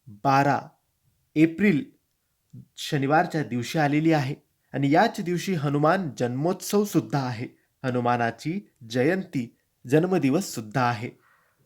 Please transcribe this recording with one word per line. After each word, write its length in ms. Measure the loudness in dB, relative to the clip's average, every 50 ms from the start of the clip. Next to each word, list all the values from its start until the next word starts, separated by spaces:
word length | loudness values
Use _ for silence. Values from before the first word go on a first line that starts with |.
| _
बारा 540 | -20 -16 -2 0 4 4 4 4 4 0 0 -4 -10 _ _ _ _ _ _ _ _ _ _ _ _ _
एप्रिल 480 | 4 4 4 4 2 4 4 4 2 -2 -6 _ _ _ _ _ _ _ _ _ _ _ _ -20 -20 -20 _ _
शनिवारच्या 680 | -14 -8 -4 -4 -2 0 2 2 2 2 0 -2 -4
दिवशी 360 | -4 -4 -4 -6 -6 -2 0 0
आलेली 340 | 0 2 2 2 4 4
आहे 220 | 2 2 0 -2 -6 -10 _ _ _ _ _ _
आणि 180 | -4 -2 0 2
याच 300 | 4 4 4 2 0 -4
दिवशी 340 | -4 -4 -4 -4 -2 -4 -2
हनुमान 560 | -2 -2 0 0 2 2 2 2 0 -2 -6 -4 -4
जन्मोत्सव 680 | -4 -4 -2 -2 -2 -2 -4 -4 -6 -2 0 0 0
सुद्धा 340 | 0 0 -2 -2 0 -4 -4
आहे, 300 | -2 -4 -6 -8 -10 -12 -14 _ _ _ _ _ -6
हनुमानाची 840 | -4 -2 0 0 2 2 2 0 -2 -4 -6 -8 -8 -8 -8 -10 _ _ _ -16 -4
जयंती, 680 | -2 0 2 2 0 -2 -4 -6 -6 -6 -6 -6 -12 _ _ _ _ _ -4 0
जन्मदिवस 640 | 2 2 2 2 0 2 2 2 2 0 -2 -4 -8
सुद्धा 280 | -10 -12 -6 -2 0
आहे 280 | 0 0 0 -2 -8 -12 -14 _ _ _ _ _ _ _ _ _ _